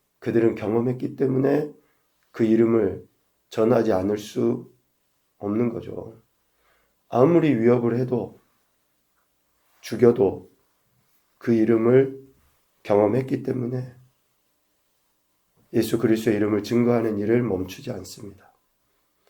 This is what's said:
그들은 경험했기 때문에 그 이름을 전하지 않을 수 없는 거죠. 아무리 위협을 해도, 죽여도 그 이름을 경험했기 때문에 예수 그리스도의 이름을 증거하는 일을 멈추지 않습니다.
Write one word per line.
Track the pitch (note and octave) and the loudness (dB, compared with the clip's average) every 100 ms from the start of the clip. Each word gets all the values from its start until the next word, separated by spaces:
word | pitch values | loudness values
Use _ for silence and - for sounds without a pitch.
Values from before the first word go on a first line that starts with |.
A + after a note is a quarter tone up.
| _ _ | _ _
그들은 | B2 A2+ A2+ | -4 0 0
경험했기 | G#2 G#2 A#2 B2 B2+ - - | 0 -4 -2 -2 -4 -8 -4
때문에 | C3+ C3 C#3 C#3+ D3+ - _ _ _ _ _ | -2 0 0 -2 -4 -12 _ _ _ _ _
그 | - | -4
이름을 | A2 A2+ A2+ A2+ G2 F2+ - _ _ _ _ | 0 2 2 2 0 -4 -14 _ _ _ _
전하지 | - A2+ B2 A2 | -2 2 2 2
않을 | F#2+ G2 G#2 | 0 -2 -4
수 | - B2+ A#2 A#2 - _ _ _ _ _ _ _ | -6 -4 -2 -2 -8 _ _ _ _ _ _ _
없는 | G2+ G#2+ A#2+ | -6 -2 -4
거죠. | - - F#2+ - - _ _ _ _ _ _ _ _ _ | -6 -12 -14 -16 -20 _ _ _ _ _ _ _ _ _
아무리 | A#2+ C#3+ E3+ D#3 A#2 | 2 4 6 4 4
위협을 | A#2 B2 A#2 A#2+ | 4 4 2 -2
해도, | B2+ B2 G2 - _ _ _ _ _ _ _ _ _ _ _ _ _ _ | -2 -4 -6 -12 _ _ _ _ _ _ _ _ _ _ _ _ _ _
죽여도 | - A2 A#2+ A#2+ F#2+ - - _ _ _ _ _ _ _ _ _ | -12 4 4 6 0 0 -12 _ _ _ _ _ _ _ _ _
그 | - | -2
이름을 | A2+ A2 A2+ A#2 C3 C3+ - - _ _ _ _ _ | 2 4 2 4 4 2 -4 -20 _ _ _ _ _
경험했기 | - G#2 G#2 A#2+ C3 C#3 | 0 2 2 0 -2 -6
때문에 | C3+ B2 A#2+ B2+ B2+ - _ _ _ _ _ _ _ _ _ _ _ _ _ _ _ _ _ | -4 -6 -6 -8 -10 -16 _ _ _ _ _ _ _ _ _ _ _ _ _ _ _ _ _
예수 | A#2 A2+ A2+ | -2 0 0
그리스도의 | A#2+ A2 A#2 G#2 | 2 2 0 0
이름을 | G#2 G#2 | 0 -2
증거하는 | G2+ A#2 A#2+ A#2+ A2+ G#2 | 0 0 2 0 0 -4
일을 | G#2 A#2+ | 0 0
멈추지 | B2 F#2 F#2 - C3 | 0 -4 -6 -12 -12
않습니다. | G#2 F#2 - G2+ F#2 _ _ _ _ _ _ _ _ _ | -12 -14 -18 -20 -20 _ _ _ _ _ _ _ _ _